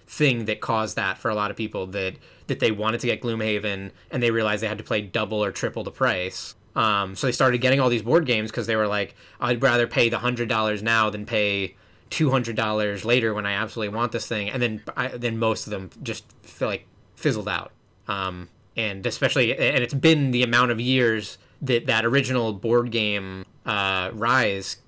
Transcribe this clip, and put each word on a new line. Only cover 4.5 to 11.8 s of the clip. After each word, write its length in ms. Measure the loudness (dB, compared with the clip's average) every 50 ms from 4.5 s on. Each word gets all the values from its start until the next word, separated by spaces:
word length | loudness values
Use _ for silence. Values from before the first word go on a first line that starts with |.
| 0 0 -2
they 60 | -4
had 100 | -4 -6
to 60 | -4
play 160 | -2 -2 -2
double 420 | -2 -2 -4 -4 -2 -2 0 0 0
or 80 | -2
triple 320 | -2 -4 -4 -4 -4 -6 -8
the 80 | -8
price. 640 | -4 -2 0 0 0 0 -2 -4 -6 -8 -12 -12 -14 -18 _ _ _
Um, 400 | 0 2 2 2 2 0 -2 -4
so 100 | -2 -2
they 60 | -2 2
started 260 | 4 4 4 4 4 4
getting 180 | 4 4 4
all 80 | 4 4
these 140 | 2 2 2
board 240 | 4 2 4 4
games 240 | 4 0 0 0 -2
'cause 160 | -4 -4 -2
they 100 | 0 2
were 100 | 2 2
like, 280 | 2 0 0 -2 -4 -6 -18 -20 -20 -10 -4
I'd 220 | -2 0 0 2 2
rather 240 | 2 4 4 2
pay 240 | 2 2 2 2 2
the 80 | 2 0
hundred 300 | -2 -2 -2 -2 -2 0
dollars 340 | 0 0 0 0 -2 -2 0
now 260 | 2 2 4 4 2
than 160 | 0 -4 -6
pay 520 | -2 0 0 2 2 0 0 -2 -6 -8 -14